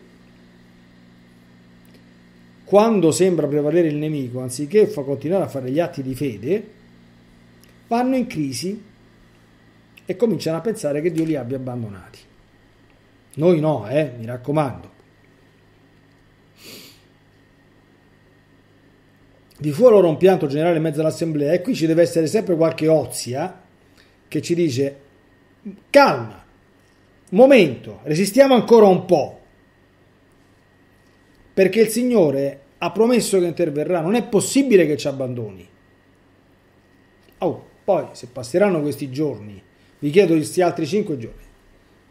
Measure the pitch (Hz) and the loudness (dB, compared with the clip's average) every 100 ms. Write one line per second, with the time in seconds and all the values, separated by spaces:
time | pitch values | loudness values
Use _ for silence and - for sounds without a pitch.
0 | - _ - _ - _ _ _ _ _ | -20 _ -20 _ -20 _ _ _ _ _
1 | - _ _ - _ - _ - _ - | -20 _ _ -20 _ -20 _ -20 _ -20
2 | _ _ _ _ - - - 196 226 208 | _ _ _ _ -20 -20 2 4 4 4
3 | 160 139 185 165 147 147 147 170 160 147 | 2 2 0 0 -2 -2 0 2 0 -2
4 | 151 151 123 127 127 123 147 208 202 151 | -4 -6 -6 -8 -10 -8 -2 2 2 0
5 | 135 131 147 190 135 139 127 147 165 143 | -6 -6 -4 -2 -2 -6 -6 -4 -4 -6
6 | 131 131 143 101 123 208 - - - - | -10 -6 -6 -6 -4 -4 -6 -20 -20 -20
7 | _ _ _ _ _ _ _ _ - 233 | _ _ _ _ _ _ _ _ -6 -2
8 | 254 262 240 156 143 120 175 220 - _ | 0 -2 -4 -6 -6 -6 -8 -10 -14 _
9 | _ _ _ _ _ _ _ _ _ - | _ _ _ _ _ _ _ _ _ -20
10 | - 180 233 160 160 160 160 - 147 143 | -10 -2 -2 -2 -4 -4 -6 -6 -4 -2
11 | 170 160 160 147 117 131 127 120 110 95 | -4 -4 -4 -4 -6 -10 -8 -10 -12 -14
12 | - - _ _ _ _ _ _ _ _ | -20 -20 _ _ _ _ _ _ _ _
13 | _ _ _ - 170 165 156 135 104 143 | _ _ _ -2 2 2 0 -2 -2 -2
14 | 147 120 113 123 - 151 139 87 - _ | -2 -8 -12 -12 -4 -2 -2 -6 -18 _
15 | _ _ _ _ _ _ _ _ _ _ | _ _ _ _ _ _ _ _ _ _
16 | _ _ _ _ _ _ - - - - | _ _ _ _ _ _ -20 -20 -20 -20
17 | _ _ _ _ _ _ _ _ _ _ | _ _ _ _ _ _ _ _ _ _
18 | _ _ _ _ _ _ _ _ _ _ | _ _ _ _ _ _ _ _ _ _
19 | _ _ _ _ _ - 147 143 247 208 | _ _ _ _ _ -10 -6 4 6 6
20 | 175 143 185 185 151 143 170 165 160 151 | 4 4 4 4 0 -2 0 0 -2 -2
21 | 156 - 165 151 143 175 180 165 160 160 | -4 -4 -6 -2 0 -2 -2 -2 0 2
22 | 165 165 160 220 190 160 165 - 156 156 | 2 2 0 -2 -2 0 0 0 2 2
23 | 123 - 120 127 180 - _ _ _ _ | 0 -10 -10 -8 -8 -12 _ _ _ _
24 | _ _ _ 151 127 170 165 123 139 - | _ _ _ -8 -4 -2 0 0 -4 -6
25 | _ _ _ _ _ _ 208 - - 285 | _ _ _ _ _ _ -20 -20 2 6
26 | 254 135 113 - _ _ _ _ _ _ | 6 2 -6 -14 _ _ _ _ _ _
27 | _ _ - 185 269 262 160 113 - 98 | _ _ -4 4 6 8 4 0 -14 -14
28 | 147 156 202 262 269 247 - 226 202 180 | -6 -2 0 4 6 6 6 6 8 4
29 | - 165 117 - _ _ _ _ _ _ | 2 0 0 -10 _ _ _ _ _ _
30 | _ _ _ _ _ _ _ _ _ _ | _ _ _ _ _ _ _ _ _ _
31 | _ _ _ _ _ - 185 220 214 233 | _ _ _ _ _ 0 2 4 2 2
32 | 254 233 156 135 139 139 _ - 175 190 | 0 2 2 2 -4 -6 _ -8 -6 0
33 | 226 240 196 196 175 160 156 143 151 180 | 2 2 2 0 0 -2 -4 -2 -2 -2
34 | 160 233 - 196 - 269 277 196 151 135 | 0 -2 0 -2 0 0 4 4 4 0
35 | 147 135 127 120 107 92 - _ _ _ | -6 -6 -8 -8 -10 -14 -20 _ _ _
36 | _ _ _ _ _ _ _ _ _ _ | _ _ _ _ _ _ _ _ _ _
37 | _ _ _ - 180 117 - _ - 175 | _ _ _ -6 -6 -6 -14 _ -2 -2
38 | 123 - 123 135 117 180 202 165 147 139 | -2 -14 -18 -14 -4 0 2 0 -2 -6
39 | 143 131 151 110 104 98 _ _ _ - | -8 -4 -4 -6 -14 -20 _ _ _ -8
40 | 147 170 185 165 151 180 175 165 151 208 | 0 4 4 2 0 0 0 -2 -4 -4
41 | 196 139 110 - - _ _ _ _ _ | -4 -8 -10 -18 -20 _ _ _ _ _
42 | _ | _